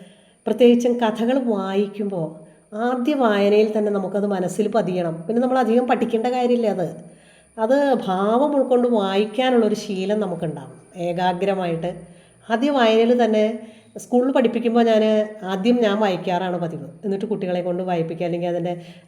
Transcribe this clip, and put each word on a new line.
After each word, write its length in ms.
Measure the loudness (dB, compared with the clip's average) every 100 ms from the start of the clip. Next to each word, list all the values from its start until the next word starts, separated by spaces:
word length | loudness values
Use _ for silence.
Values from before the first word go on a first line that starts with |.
| -20 -20 _ _ -6
പ്രത്യേകിച്ചും 540 | 4 6 6 2 0
കഥകൾ 380 | 0 0 0 0
വായിക്കുമ്പോൾ 1120 | 0 -2 0 -2 -2 -4 -6 -4 -6 -10 -20 -20 _ -6
ആദ്യ 380 | -4 -2 0
വായനയിൽ 640 | 2 2 2 4 4 2 0
തന്നെ 140 | 0
നമുക്കത് 340 | -2 -2 -2 -2
മനസ്സിൽ 420 | -2 -2 -2 -2
പതിയണം. 560 | 0 -2 -2 -4 -6 -4
പിന്നെ 160 | -2
നമ്മൾ 160 | 0 0
അധികം 280 | 2 2 2
പഠിക്കേണ്ട 400 | 0 0 -2 -2
കാര്യമില്ല. 400 | -2 0 2 0
അത്, 460 | -2 -4 -8 -18 -20 _ _ _ -4
അത് 360 | 0 2 2 0 0
ഭാവം 500 | -2 2 2 2 2
ഉൾക്കൊണ്ട് 320 | 2 2 2
വായിക്കാനുള്ളൊരു 840 | 2 0 0 0 0 2 4 2
ശീലം 460 | 0 -4 -6 -2 -2
നമുക്കുണ്ടാവണം, 600 | -2 -4 -6 -8 -14 -20 -20 -8
ഏകാഗ്രമായിട്ട്. 1080 | -6 0 0 0 -2 -2 -2 -4 -6 -8 -16 -20 -20 _ -4
ആദ്യ 200 | 0 2
വായനയിൽ 540 | 2 4 4 4 4
തന്നെ 340 | 4 2 0 -2 -12 -20 -20 -18
സ്കൂളിൽ 340 | 0 2 2
പഠിപ്പിക്കുമ്പോൾ 520 | 2 2 0 0 2
ഞാൻ 440 | 4 4 4 2 0 -6
ആദ്യം 400 | -6 -2 2 2
ഞാൻ 180 | 2 2
വായിക്കാറാണ് 580 | 0 0 -2 -2 -2 -4
പതിവ്. 300 | -4 -8 -12 -10
എന്നിട്ട് 220 | -6 -4 -4
കുട്ടികളെ 340 | -4 -2 -2
കൊണ്ട് 200 | -2 -4
വായിപ്പിക്കുക, 440 | -2 -2 -2 -4 -4
അല്ലെങ്കിൽ 220 | -2 -2
അതിൻ്റെ, 380 | -2 -4 -6 -10 -20